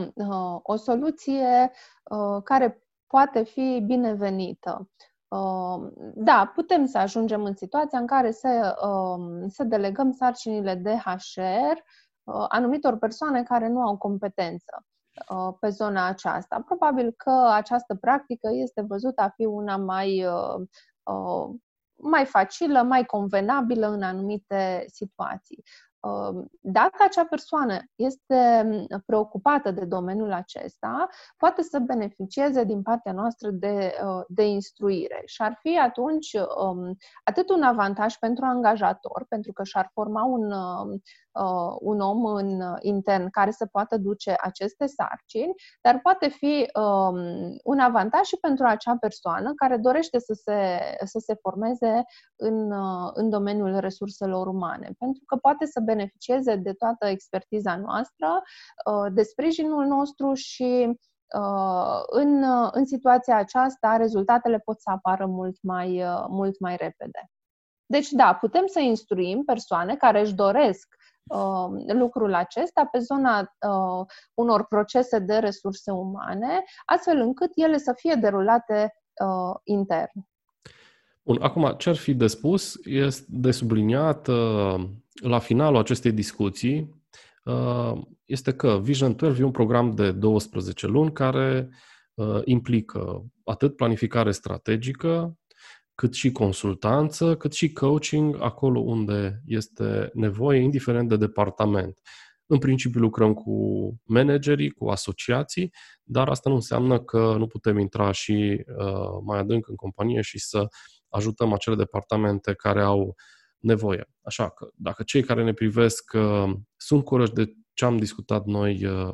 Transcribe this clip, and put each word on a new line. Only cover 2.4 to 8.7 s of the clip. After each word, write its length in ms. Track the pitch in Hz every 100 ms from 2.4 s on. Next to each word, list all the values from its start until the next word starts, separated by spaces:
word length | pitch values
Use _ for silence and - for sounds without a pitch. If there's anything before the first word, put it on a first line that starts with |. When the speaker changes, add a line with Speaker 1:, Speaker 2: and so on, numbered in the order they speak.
Speaker 1:
care 440 | 202 269 247 - _ _ _
poate 360 | 269 285 240
fi 400 | 226 - 262 247 208
binevenită. 1040 | 254 233 208 202 190 180 - 180 - 190 _ _ _ _
Uh, 600 | 196 190 185 180 180 - - 107 -
da, 360 | 220 240 294 -
putem 300 | 330 349 262
să 120 | 208
ajungem 460 | 196 233 226 214
în 120 | 202 196
situația 440 | 190 294 302 254
în 80 | 240
care 240 | 269 233
se, 180 | 226 262 240 196